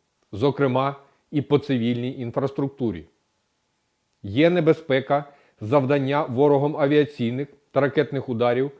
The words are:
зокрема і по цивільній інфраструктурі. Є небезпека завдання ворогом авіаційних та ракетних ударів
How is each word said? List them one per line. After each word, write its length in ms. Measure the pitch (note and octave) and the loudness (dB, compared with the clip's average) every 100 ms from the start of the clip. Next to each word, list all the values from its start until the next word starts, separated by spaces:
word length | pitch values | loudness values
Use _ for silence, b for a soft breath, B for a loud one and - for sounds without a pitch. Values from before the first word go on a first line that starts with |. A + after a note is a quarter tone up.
| _ _ - | _ _ -14
зокрема 640 | G2 C#3 C3 C#3 B2+ C#3 C#3+ b b b | -2 -2 0 0 0 -2 -6 b b b
і 100 | D3 | -4
по 180 | - C#3+ | 0 0
цивільній 600 | - B2+ A#2 A#2+ B2 C3+ | 0 -2 0 -2 -6 -8
інфраструктурі. 840 | A#2 C3+ C3+ - C#3 - A#2 E2+ D2+ _ _ _ _ _ _ _ _ _ _ _ | -6 -4 -4 -4 -6 -4 -4 -4 -12 _ _ _ _ _ _ _ _ _ _ _
Є 260 | G2+ A2 E3+ | -6 2 2
небезпека 760 | F3 D#3 D3+ - C3 C3+ C#3+ D3 b b b | 4 2 0 0 -2 0 -2 -4 b b b
завдання 600 | G#2+ C#3+ C3 C#3+ C3 C#3+ | 0 2 2 0 0 -2
ворогом 540 | D#3 A#2+ D3 C#3+ D3 D3+ | -2 2 4 4 2 0
авіаційних 720 | C#3+ D3+ D3 - A#2 B2+ C#3+ _ _ | 2 2 2 -2 -4 -4 -8 _ _
та 100 | C3+ | -2
ракетних 480 | C#3 D#3 C#3+ C#3 B2+ | 0 0 -2 -4 -6
ударів 420 | A2+ A#2+ B2 C#3 | 0 0 0 -2